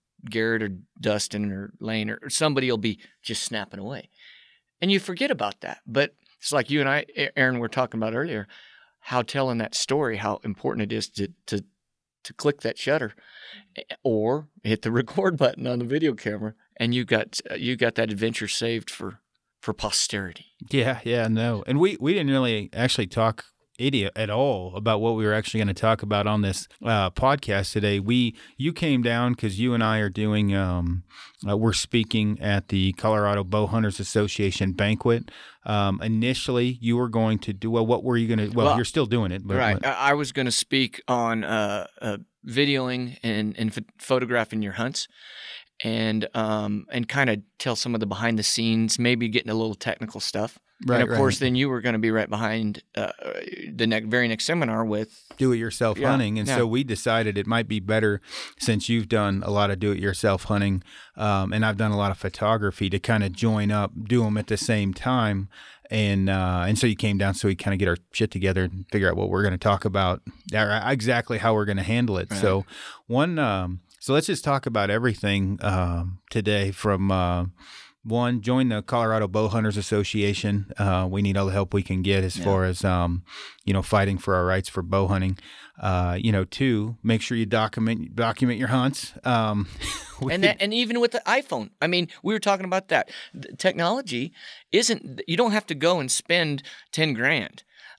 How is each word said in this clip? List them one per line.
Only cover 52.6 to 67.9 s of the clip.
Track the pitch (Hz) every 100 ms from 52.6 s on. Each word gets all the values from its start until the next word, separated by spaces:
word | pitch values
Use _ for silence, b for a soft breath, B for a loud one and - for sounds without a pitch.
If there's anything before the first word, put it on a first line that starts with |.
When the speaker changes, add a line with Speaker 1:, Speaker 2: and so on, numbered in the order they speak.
| 107 104 - -
Speaker 1:
uh, | 104 - - - - - -
the | - 113
ne-, | 110
very | 110 123 120
next | 110 -
seminar | 170 127 110 110
with | 107 107 - - -
Speaker 2:
Do-it-yourself | 131 117 113 - 113 104
Speaker 1:
Yeah, | 131
Speaker 2:
hunting. | 135 107 107
And | 107
Speaker 1:
yeah. | 120
Speaker 2:
so | 117
we | 123
decided | 131 101 120 113 107 101
it | 101
might | 113 110
be | 107
better | 95 110 107 101 B B B B
since | - 104 -
you've | 117 101
done | 110 101 98 101
a |
lot | 101 101
of | 95
do-it-yourself | 104 98 98 92 107 95 -
hunting, | 101 101 92 - B B -
um, | 104 98 92
and | 107 110
I've | 101
done | 110
a | 101
lot | 101
of | 95
photography | 95 - 107 110 101 - 98
to | 98
kinda | - 107 98
join | 87 113 107 104
up, | 104 101 113 107
do | 123 110
'em | 107
at | -
the | 104
same | - 107 98
time. | - 127 127 110 98 98 B B B -
And, | 110 104 98 95
uh, | 95 92 90 90
and | 107
so | 120
you | 101
came | 104 98
down | 98 95
so | 101
we | 90
kinda | 101 95
get |
our | 92